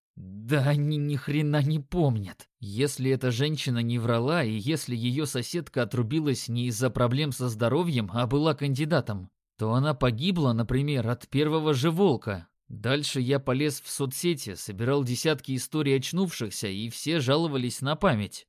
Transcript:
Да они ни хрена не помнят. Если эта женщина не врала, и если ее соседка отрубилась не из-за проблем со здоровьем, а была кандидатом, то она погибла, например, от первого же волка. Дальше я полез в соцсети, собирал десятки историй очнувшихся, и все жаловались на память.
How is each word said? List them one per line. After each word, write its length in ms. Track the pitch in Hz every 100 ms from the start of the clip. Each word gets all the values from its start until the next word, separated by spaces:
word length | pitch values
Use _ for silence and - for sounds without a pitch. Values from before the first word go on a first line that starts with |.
| _ -
Да 460 | 92 101 113 147
они 320 | 135 147 147 151
ни 200 | 147 139
хрена 460 | - 147 151 147
не 160 | 139 156
помнят. 720 | 135 180 143 110 92 - - _
Если 520 | 101 104 143 131 131
эта 200 | 127 127
женщина 480 | 117 147 156 139 120
не 200 | 117 120
врала, 460 | 117 117 127 170
и 80 | 117
если 420 | 110 113 160 -
ее 300 | 120 123 135
соседка 580 | 147 127 117 170 143 135
отрубилась 680 | 113 123 110 156 147 120 -
не 180 | 120 123
из-за 240 | 107 127
проблем 420 | 101 120 131 151
со 160 | - 127
здоровьем, 640 | 110 117 143 175 127 101
а 140 | 117 120
была 280 | 139 156
кандидатом, 760 | 139 143 131 151 160 120 101 92 _ _ -
то 160 | 110
она 220 | 120 147
погибла, 580 | 135 127 110 175 175 135
например, 560 | 117 110 127 143 135 110
от 200 | 117 -
первого 440 | 135 151 160 156
же 180 | 135 160
волка. 580 | 165 196 113 113 92 82 _ -
Дальше 520 | 107 113 143 143 135
я 200 | 127 139
полез 400 | 135 131 151 139
в 80 | -
соцсети, 680 | - 135 - 175 151 104
собирал 500 | 90 - 95 120 139
десятки 520 | 123 123 160 147 - 127
историй 400 | - 156 139 135
очнувшихся, 720 | 131 170 185 - 110 - 104
и 220 | 98 117
все 280 | - 147 165
жаловались 640 | 123 147 165 139 123 -
на 160 | 135 156
память. 500 | 196 110 98 -